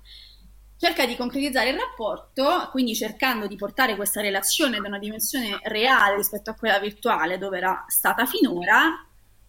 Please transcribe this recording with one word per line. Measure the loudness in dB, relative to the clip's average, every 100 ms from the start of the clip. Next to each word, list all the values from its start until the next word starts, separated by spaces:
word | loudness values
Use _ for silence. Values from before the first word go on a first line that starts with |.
| -20 -20 -20 -20 -20 -20 -20 -2
cerca | 0 2 -2
di | -2
concretizzare | -4 -2 -2 0 0
il | -2
rapporto, | -4 -6 -6 -6 -8 0 2 2 0
quindi | -2 0
cercando | -2 -6 -2 0 0 -4
di | -6
portare | -6 0 0 0
questa | -4 -2
relazione | -2 0 0 2 2 0
da | -4
una | -8
dimensione | -8 -6 -4 -4 -4 -4
reale | -4 2 4 6 4 2
rispetto | -2 -4 -10
a |
quella | -4 2 2
virtuale | 0 -4 0 0 0 -2
dove | -4 -2
era | -2 -2 -2
stata | 0 0 2 0
finora, | 2 2 2 4 4 4 0 -12 _ _ -20